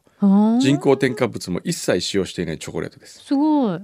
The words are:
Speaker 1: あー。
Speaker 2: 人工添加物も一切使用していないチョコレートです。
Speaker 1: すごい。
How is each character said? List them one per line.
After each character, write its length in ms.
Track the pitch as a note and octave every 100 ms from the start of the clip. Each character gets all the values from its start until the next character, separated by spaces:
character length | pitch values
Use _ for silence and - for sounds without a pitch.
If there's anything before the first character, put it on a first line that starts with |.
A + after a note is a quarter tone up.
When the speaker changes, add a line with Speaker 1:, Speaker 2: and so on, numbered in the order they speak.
| _ -
Speaker 1:
あ 60 | G3
ー。 340 | G3 G#3+ A#3+
Speaker 2:
人 180 | C4+ C#3+
工 180 | C#3+ C3+
添 180 | C3
加 140 | B2 A#2
物 220 | G2 -
も 100 | F2+
一 120 | F3+ E3
切 240 | - F#2+
使 160 | - G2
用 80 |
し 80 | F2
て 100 | -
い 40 | E2
な 60 |
い 60 | D2+
チ 100 | -
ョ 40 |
コ 80 | E2
レ 60 | E2+
ー 40 |
ト 80 | -
で 80 | -
す。 180 | -
Speaker 1:
す 100 | -
ご 400 | C#4 D#4 D4 A3+
い。 60 | E3+